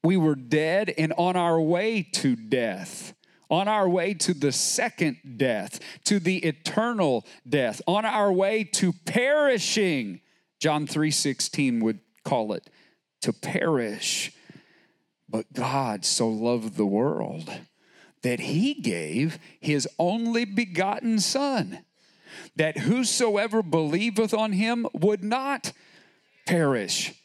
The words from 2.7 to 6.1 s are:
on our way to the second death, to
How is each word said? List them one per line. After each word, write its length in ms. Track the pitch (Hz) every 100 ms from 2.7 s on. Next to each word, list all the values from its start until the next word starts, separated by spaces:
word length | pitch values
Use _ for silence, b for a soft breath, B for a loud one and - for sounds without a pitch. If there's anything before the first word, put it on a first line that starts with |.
| 95 90 - - - b b b
on 180 | 156 196
our 220 | 214 190
way 240 | 180 175
to 200 | 185 -
the 200 | 165 143
second 640 | 127 - - 226 - 160 123 139 117
death, 460 | 131 110 101 - B B
to 160 | -